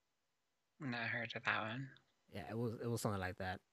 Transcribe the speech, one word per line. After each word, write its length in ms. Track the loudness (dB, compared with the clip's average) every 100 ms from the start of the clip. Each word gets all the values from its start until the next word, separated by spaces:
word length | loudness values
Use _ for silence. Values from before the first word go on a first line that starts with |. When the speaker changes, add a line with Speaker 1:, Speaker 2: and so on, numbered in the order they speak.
| _ _ _ _ _ _ _ -6
Speaker 1:
Not 280 | -2 0 0
heard 240 | 0 -2 -2
of 80 | 2
that 160 | 2
one. 280 | 2 -2 -4 -8 _ _ _
Speaker 2:
Yeah, 120 | -8 -4
it 80 | 0
was, 160 | 0 0
it 60 | 0
was 140 | 2
something 200 | 2 2
like 160 | 0 0
that. 220 | -2 -2 _